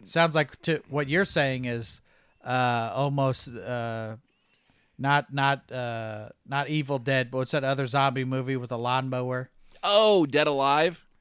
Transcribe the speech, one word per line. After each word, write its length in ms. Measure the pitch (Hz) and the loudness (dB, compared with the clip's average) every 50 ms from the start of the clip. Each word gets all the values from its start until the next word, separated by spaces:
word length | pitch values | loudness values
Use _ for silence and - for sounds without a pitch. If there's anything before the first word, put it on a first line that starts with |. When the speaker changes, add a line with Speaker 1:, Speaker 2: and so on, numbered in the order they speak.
Speaker 1:
it 80 | - - | -14 -2
sounds 280 | - 170 165 165 151 | 2 2 2 4 4
like 260 | 160 147 - - _ | 0 0 0 -6 _
to, 180 | - - 160 143 - - | -2 -2 -2 -2 -4 -4
what 200 | 139 147 147 135 | -4 -4 -2 0
you're 160 | 147 180 196 | 0 0 0
saying 400 | - - 170 143 135 131 127 127 | 0 0 0 2 2 0 -2 -4
is, 360 | 123 120 117 113 - - - _ _ _ _ _ _ _ _ - | -4 -6 -6 -6 -8 -10 -10 _ _ _ _ _ _ _ _ -6
uh, 480 | 127 123 127 127 123 120 117 113 113 95 | -4 0 0 2 2 0 0 -2 -4 -2
almost, 580 | 127 139 143 143 139 135 135 127 - - - 120 | -2 -2 0 0 0 0 0 0 -2 -8 -10 -12
uh, 580 | 110 90 113 123 120 117 117 113 113 110 110 110 110 _ _ _ _ _ _ _ _ _ _ _ _ _ _ _ | -12 -8 -8 -6 -6 -4 -6 -6 -6 -8 -8 -10 -14 _ _ _ _ _ _ _ _ _ _ _ _ _ _ _
not, 360 | - 131 139 143 147 143 - 139 | -4 0 2 2 2 0 -2 -4
not, 360 | 139 139 139 139 135 _ _ | 0 2 2 2 0 _ _
uh, 560 | 120 127 123 117 117 113 110 110 107 107 107 - - _ _ | -8 -8 -6 -6 -6 -6 -8 -8 -10 -10 -12 -16 -18 _ _
not 220 | - 135 139 143 127 | -6 -4 -4 -2 0
Evil 300 | 156 156 143 135 143 131 | -2 -2 0 0 -4 -4
Dead, 300 | 117 139 135 131 127 120 | 0 0 0 0 0 0
but 60 | 127 131 | -2 -4
what's 120 | 127 - | -2 0
that 140 | - 151 135 | -2 -2 0
other 220 | 135 139 135 139 | 0 0 -2 -2
zombie 380 | 123 123 143 135 139 127 135 131 | 0 2 2 2 2 2 0 -2
movie 320 | 127 131 131 127 131 135 | -2 -2 -2 -2 -2 -4
with 140 | 127 123 117 | -4 -4 -6
a 40 | 123 | -6
lawnmower? 760 | 117 120 123 127 131 131 131 127 127 127 127 127 127 131 - _ - - - - - | -4 -2 0 0 0 -2 -2 -4 -4 -4 -4 -4 -6 -8 -10 _ -20 -20 -20 -16 -6
Speaker 2:
Oh, 440 | - 190 202 208 220 214 208 185 160 | -2 4 4 6 6 6 6 6 4
Dead 200 | 143 123 147 151 | 4 4 4 4
Alive? 580 | 151 143 135 135 139 143 151 160 180 165 - _ _ _ _ | 4 2 2 4 4 4 4 4 2 0 -4 _ _ _ _